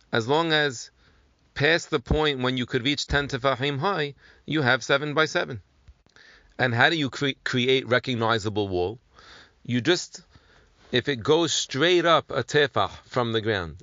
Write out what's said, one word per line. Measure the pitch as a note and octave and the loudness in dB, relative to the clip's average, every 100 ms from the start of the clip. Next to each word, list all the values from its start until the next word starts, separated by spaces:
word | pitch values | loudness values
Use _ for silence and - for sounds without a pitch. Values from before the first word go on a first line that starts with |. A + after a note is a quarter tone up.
| _ | _
as | A#2 A2+ | -2 0
long | D3+ E3 | 0 2
as | D3+ D3 A#2+ - _ _ _ _ _ _ | 0 0 -4 -14 _ _ _ _ _ _
past | - D3 E3 - | 0 2 2 0
the | D3+ | -4
point | - D#3 D3+ C3 | 0 0 0 0
when | B2+ C3 | -2 -2
you | A#2+ | -2
could | B2+ | -2
reach | A#2+ D3 - | -2 -2 -2
ten | C#3+ C#3 | -2 -2
tefachim | C3+ C3+ A#2+ C#3+ C#3 | -2 -2 0 -2 -2
high, | F#3+ F3+ D3 - - _ - | -2 -2 -4 -8 -20 _ -4
you | D3+ | 0
have | B2 B2+ | 2 2
seven | - C#3 D3+ | 2 0 0
by | D3 D#3 | 0 0
seven. | F3 D#3 A2+ - _ - - _ - - - _ - | -2 -4 -8 -16 _ -20 -20 _ -20 -20 -20 _ -2
And | B2+ | 0
how | A#2 D3 | 4 2
do | E3 | 2
you | C#3 | -2
cre-, | - C#3 - | -2 -4 -4
create | - B2+ B2 C3 A2+ | -4 0 2 2 2
recognizable | B2 C3 A#2 A2+ A2+ G#2+ G2+ G2 | 0 0 0 0 0 0 -2 0
wall? | F2+ F2+ A#2 _ - - - - _ | 0 -2 -4 _ -20 -20 -20 -20 _
You | - A#2+ | -4 -2
just, | A#2+ F3 - - - _ _ _ _ _ _ | 0 0 -4 -16 -20 _ _ _ _ _ _
if | B2+ C3 | -2 0
it | B2+ | -2
goes | G#2 D#3 D#3+ | 2 2 2
straight | - - C3 E3 F3+ E3 | -2 -4 0 2 4 4
up | D#3 - | 2 0
a | C#3 | -6
tefach | - D3 C#3+ A2 F#2 - - | 0 2 2 0 -2 -6 -6
from | B2+ A#2 | -4 -2
the | A2+ | -2
ground, | G#2+ G2+ E2+ D#2 | -2 -2 -4 -12